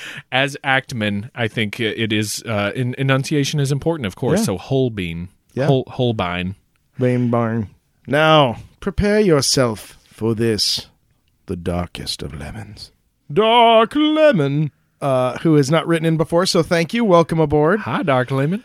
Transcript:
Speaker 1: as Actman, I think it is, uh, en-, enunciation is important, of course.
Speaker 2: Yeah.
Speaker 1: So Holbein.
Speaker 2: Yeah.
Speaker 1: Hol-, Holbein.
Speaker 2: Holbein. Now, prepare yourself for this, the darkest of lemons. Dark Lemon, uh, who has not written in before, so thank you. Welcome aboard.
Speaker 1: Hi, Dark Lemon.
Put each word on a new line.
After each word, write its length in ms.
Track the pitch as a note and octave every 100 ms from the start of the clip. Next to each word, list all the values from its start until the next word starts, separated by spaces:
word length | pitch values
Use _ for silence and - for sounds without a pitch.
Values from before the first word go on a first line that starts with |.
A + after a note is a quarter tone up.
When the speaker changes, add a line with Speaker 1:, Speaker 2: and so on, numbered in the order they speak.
| - - -
Speaker 1:
as 260 | C3 C#3 C#3
Actman, 680 | C#3 C3 - B2 G#2+ G2+ A2+ -
I 120 | A2+
think 300 | B2 G#2 -
it 320 | A2 G2 G#2+
is, 280 | G#2+ G#2 - A#2
uh, 240 | G#2 G2+ B2+
en-, 200 | B2 B2+
enunciation 640 | C3+ C3+ C3+ D3 C#3 D3+
is 120 | C#3
important, 340 | C#3+ D#3+ E3 G2+
of 80 | -
course. 240 | - F#3+
Speaker 2:
Yeah. 60 | G3+
Speaker 1:
So 120 | F2+
Holbein. 680 | - C3+ B2+ G#2+ F2 E2+ F2 _ _
Speaker 2:
Yeah. 140 | A#2+ C#3+
Speaker 1:
Hol-, 160 | C3 -
Holbein. 680 | - B2 A2 F2+ F2+ F2+ F#2+ _ _ _ -
Speaker 2:
Holbein. 720 | B2+ B2 A#2+ A#2+ A2+ A2+ G#2+ _ _ _ -
Now, 500 | C#3+ D#3 D#3 C3 G#2+ - -
prepare 400 | G3+ - G3+ G#3+
yourself 800 | G3+ D3 - C#3+ A#2+ G#2 - - _
for 260 | - A2
this, 540 | A2 A#2 G#2+ - - - _ _ _ _ _ -
the 100 | F2+
darkest 640 | F2 F2 E2+ - - -
of 100 | C#2
lemons. 580 | D2 D2 A2 G#2 G#2 - _ _ _ -
Dark 640 | D3 A3 A#3+ A#3 A3+ A3+ D4
Lemon, 760 | D4+ D#4 D4+ G3+ C#3 C#3+ D3+ _ _ -
uh, 360 | C#3+ C3 B2+ -
who 160 | E3 D3
has 140 | C3+
not 160 | D#3+ D3+
written 200 | E3 E3
in 100 | D#3+
before, 300 | D#3 E3+ F#3
so 180 | F#3
thank 300 | D#3 E3+ E3
you. 100 | A#3
Welcome 360 | A3+ E3+ D#3+ D#3+
aboard. 400 | D3+ D3+ D3+ G#3+
Speaker 1:
Hi, 200 | A2+ C3
Dark 300 | D#3 B2+ B2
Lemon. 320 | C3+ C#3+ G#3